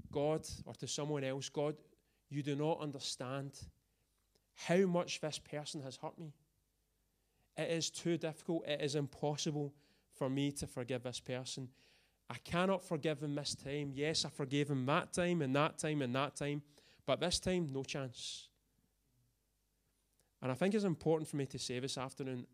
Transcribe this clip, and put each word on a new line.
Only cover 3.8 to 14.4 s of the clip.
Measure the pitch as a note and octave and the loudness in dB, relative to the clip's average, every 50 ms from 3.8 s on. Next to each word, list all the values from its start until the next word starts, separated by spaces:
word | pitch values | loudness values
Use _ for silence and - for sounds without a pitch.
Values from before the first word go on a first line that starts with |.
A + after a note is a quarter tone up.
| _ _ _ _ _ _ _ _ _ _ _ _ _ _ _ | _ _ _ _ _ _ _ _ _ _ _ _ _ _ _
how | - - - E3+ F#3 G3 | -6 0 4 6 6 6
much | F3+ F3 F3 E3+ - - - | 6 4 2 2 0 -2 -4
this | - D3+ C#3 - | -4 -4 -4 -6
person | - - D3+ D3 D3 - - D#3 | -8 -8 -8 -8 -6 -6 -8 -8
has | C3+ C3 B2+ - | -8 -8 -8 -8
hurt | - D#3 - - | -10 -10 -10 -10
me. | E3 D3+ C#3+ _ _ _ _ _ _ _ _ _ _ _ _ _ _ _ _ _ _ _ _ _ _ _ - - | -12 -14 -14 _ _ _ _ _ _ _ _ _ _ _ _ _ _ _ _ _ _ _ _ _ _ _ -6 -2
It | D#3 - | 0 0
is | E3 E3 D3+ - | 0 0 0 -2
too | - - - E3+ F3 D#3+ | -4 -2 0 0 2 2
difficult. | E3 D#3+ D3+ - - - E3 D#3+ - - | 0 -2 -6 -6 -4 -2 -2 0 0 0
It | D3 C#3+ | 0 0
is | D3+ C#3+ C3 | 0 0 2
impossible | D3+ C#3+ B2+ - - - D3 D3+ C#3+ - E3+ C#3+ D3 C#3+ C#3+ - - _ _ _ _ _ _ - | 0 0 -2 -2 -2 0 0 0 0 0 0 0 0 -2 -4 -4 -10 _ _ _ _ _ _ -6
for | - C#3+ C3 | -2 -2 0
me | C3+ C#3 C#3+ C#3+ C#3 | 2 2 2 2 0
to | - C#3+ C#3 | -2 -6 -6
forgive | - C3 B2 A#2 C3 A#2+ A#2+ | -4 -4 -4 -2 -2 -2 -2
this | B2+ A#2+ - | -4 -6 -6
person. | - - B2+ B2+ C3 - - C#3 C3 B2 - _ - - - _ _ _ _ _ _ - | -6 -6 -6 -4 -4 -6 -6 -8 -8 -10 -12 _ -20 -20 -20 _ _ _ _ _ _ -10
I | B2+ B2+ | -10 -10
cannot | - - E3 E3+ F3+ F#3+ G3 F3+ - | -6 -2 2 2 4 4 4 2 0
forgive | - F3 D3 D3 D#3+ D#3 C3+ D#3 | -2 -2 0 0 0 0 0 -2
him | D3 C#3+ | -2 -2
this | D3 C#3+ - - | -2 -2 -4 -4
time. | - - C3+ C#3+ D3 D3 C#3+ C3 | -6 -4 -4 -4 -2 -2 -2 -2
Yes, | C3+ D3 D#3 D#3+ - - | 0 0 2 2 2 0
I | D3 | -2
forgave | - - | -2 -4